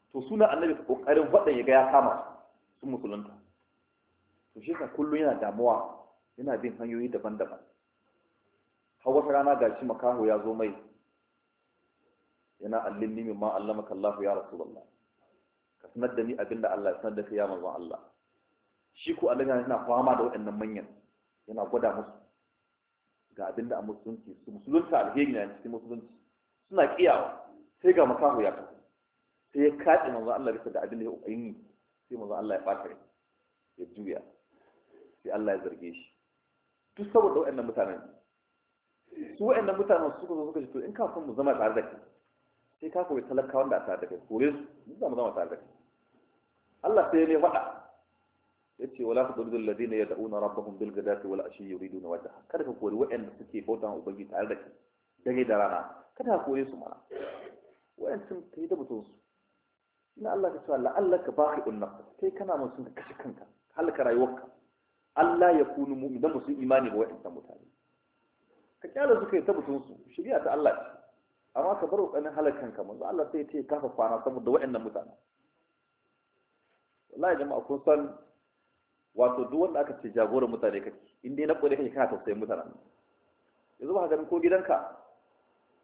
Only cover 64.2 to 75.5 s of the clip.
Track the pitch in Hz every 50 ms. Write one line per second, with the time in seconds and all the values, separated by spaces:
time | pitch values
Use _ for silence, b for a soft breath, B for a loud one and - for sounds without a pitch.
64.2 | 127 127 123 - - - - _ _ _ _ _ _ _ _ _ _ _ - 143
65.2 | 160 170 175 170 180 175 175 156 143 - - 143 139 139 135 131 131 143 131 120
66.2 | 123 - - 127 - 139 143 135 131 127 131 131 127 113 101 104 113 - - -
67.2 | - 92 87 78 - - - - - _ _ _ _ _ _ _ _ _ _ _
68.2 | _ _ _ _ _ _ _ _ _ _ _ _ - 175 - 269 285 285 233 -
69.2 | 196 - - 175 - - 196 160 - - 139 139 131 - - - - - - -
70.2 | 349 240 262 - - - - 151 151 220 - - 95 - - - - _ _ _
71.2 | _ _ _ _ _ _ - - 147 180 202 196 175 156 185 202 190 - - 151
72.2 | 147 151 143 147 156 147 139 147 135 117 104 107 98 98 104 120 - - - 175
73.2 | 151 147 - 156 147 147 - 151 131 - 151 147 139 123 - - 113 113 117 113
74.2 | - 139 127 127 117 117 127 - - 131 123 110 113 107 - 98 - - - _
75.2 | _ _ _ _ _ _